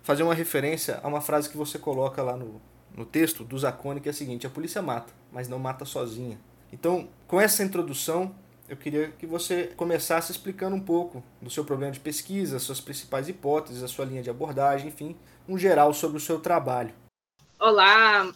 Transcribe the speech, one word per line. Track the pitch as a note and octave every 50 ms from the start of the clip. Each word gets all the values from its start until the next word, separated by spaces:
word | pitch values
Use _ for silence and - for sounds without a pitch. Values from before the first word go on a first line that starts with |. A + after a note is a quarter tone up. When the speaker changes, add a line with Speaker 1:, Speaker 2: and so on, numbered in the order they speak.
Speaker 1:
fazer | - - C#3+ C#3+ E3
uma | E3+ E3
referência | D#3+ E3+ E3 - C#3+ C3+ D3 D#3+ D#3 - - A#2 -
a | -
uma | C#3+ D3 D3
frase | D3 - D3+ D3 D3 D3
que | -
você | D3+ D3+ D3 - D3
coloca | - D3+ C#3 C3 C3+ C3+ C3 D3
lá | C3+ B2+ B2
no, | B2+ B2+ A2+ G#2+ G#2+ - - _ _ _ - -
no | - A2+
texto | - - D#3 E3 D#3+ D#3+ - A2+
do | A#2 C3+
Zacone, | C3 C#3+ C3 B2 - - C#3 C#3 C#3+
que | C#3 D3
é |
a | D3
seguinte: | - D3 C3 B2 A#2+ -
"A | C3
polícia | C3 D3+ D#3+ F3 - G#3+
mata, | F#3 C#3+ A#2+ A#2 - - - - _ _
mas | - B2 B2+
não | B2 B2+
mata | C3 C3 C3 C3 C3 C#3
sozinha." | C3+ - C#3+ B2 A#2 A2 A#2 B2+ A#2+ G#2+ G#2+ - - _ _ _ _
Então, | - B2+ - E3+ F3+ F3 - - - _ -
com | - F3 F#3
essa | G#3+ G#3 G#3 - G3+
introdução, | F#3+ F#3+ F3 E3 D3 C3+ - - - D#3+ F3 F#3 F#3+ G3 - - - _ _ - -
eu | C#3
queria | C#3 - D3+ D3 D3+ D#3 D#3
que | D3+ - -
você | D#3+ E3+ E3+ E3+ - F#3 F3 F3 F3 -
começasse | - E3+ F3 E3+ D3+ - - E3+ E3 E3+ -
explicando | F#3 - - G3 F#3+ G3 F#3+ F#3+ G3
um | F#3+
pouco | F#3+ - E3+ E3+ F3 F3 - C3 B2 - - _
do | - B2
seu | - D#3 D3
problema | C#3+ C#3 C3+ C#3 C#3
de | C3+ C3+
pesquisa, | - D#3 D3+ - - - F#3+ G3 F#3+ C#3+ C3+ B2
suas | B2+ - C3+ -
principais | - - C#3 - - - - C3+ C#3
hipóteses, | D#3+ F#3+ - - C#3+ D3 D#3 - - B2 B2 B2+
a | B2
sua | - - C#3
linha | C3 C3 C3 B2
de | B2
abordagem, | A#2+ B2+ D#3 D3+ C3+ C3+ C#3 C#3 C#3 C#3 C#3+
enfim, | D3+ D3 - - D#3 E3+ - - - - - -
um | - F#3+
geral | F#3 F3+ G3 F3 D3 D3 D3 C#3+
sobre | D3 - D#3 D3+
o | D3+
seu | - - E3 D#3
trabalho. | D#3 F3 F3 E3 C#3 C3 B2+ B2 A#2 A2 - - - _ _ _ _ _ _ _ _ _ _ -
Speaker 2:
Olá, | G#3+ A3 G#3+ G3+ F#3+ G3 G#3+ A3 A3+ A3 G#3 G3+ F#3+ F#3 E3+